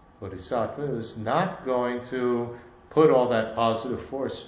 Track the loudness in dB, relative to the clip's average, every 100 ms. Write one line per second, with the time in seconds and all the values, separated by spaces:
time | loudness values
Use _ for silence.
0 | -20 -16 -12 -12 -4 -2 -2 -4 -6 -6
1 | -6 -8 0 0 0 -2 -2 0 0 -2
2 | -6 -2 0 0 -2 -8 -16 -20 -2 4
3 | 6 6 4 2 0 0 0 0 -2 -6
4 | -6 -6 -6 -6